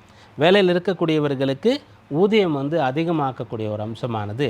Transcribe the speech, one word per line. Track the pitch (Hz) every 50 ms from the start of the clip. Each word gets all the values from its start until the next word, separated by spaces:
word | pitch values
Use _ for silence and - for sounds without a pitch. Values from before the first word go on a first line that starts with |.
| _ - - - - - _ -
வேலையில் | 139 170 190 202 196 180 175
இருக்கக்கூடியவர்களுக்கு | 175 175 - 185 165 175 160 156 156 147 143 139 131 135 135 135 135 - 220 262 285 - - - _ _ _ 139 151
ஊதியம் | 190 208 208 220 196 175 151 139
வந்து | 135 143 156 170 143 131
அதிகமாக்கக்கூடிய | 131 151 165 170 175 156 143 135 127 - 127 110 - 113 110 107 107
ஒரு | 104 107 110
அம்சமானது | 113 - - 127 117 107 104 104 107 117 143 120